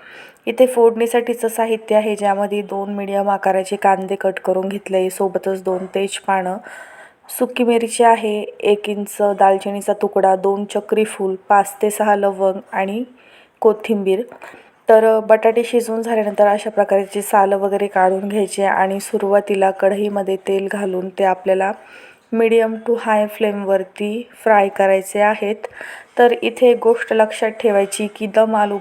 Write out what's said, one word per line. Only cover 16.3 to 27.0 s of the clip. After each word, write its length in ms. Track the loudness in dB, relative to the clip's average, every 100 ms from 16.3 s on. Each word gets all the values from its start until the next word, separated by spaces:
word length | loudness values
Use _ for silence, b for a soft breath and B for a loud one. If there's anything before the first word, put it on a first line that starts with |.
| 2 2
अशा 220 | 2 -2
प्रकारची 520 | -2 2 0 0 -6
सालं 360 | 0 2 2 2
वगैरे 300 | 0 -2 -2
काढून 400 | 2 2 2 -2
घ्यायची 360 | -2 -2 -2
आणि 360 | 0 2 0 -2
सुरुवातीला 720 | -4 -4 2 2 2 0 0
कढईमध्ये 640 | 2 0 0 -2 -4 -4 -4
तेल 320 | -2 -4 -4
घालून 380 | -6 -4 -4 -6
ते 140 | -2
आपल्याला 480 | 0 0 0 0 -2 -6 B B B B _
medium 380 | 0 2 4 2
to 240 | -2 -4 -4
high 320 | 0 0 -2
फ्लेमवरती 1000 | -2 -2 -2 -2 -2 -2 -8 -6 -6 -10 -4
फ्राय 260 | 2 4 2
करायचे 500 | 2 2 2 0 0
आहेत. 360 | 0 0 -4 -6 -10 B B B B 2
तर 160 | 4 4
इथे 260 | -4 2 4
एक 120 | 4
गोष्ट 300 | 2 0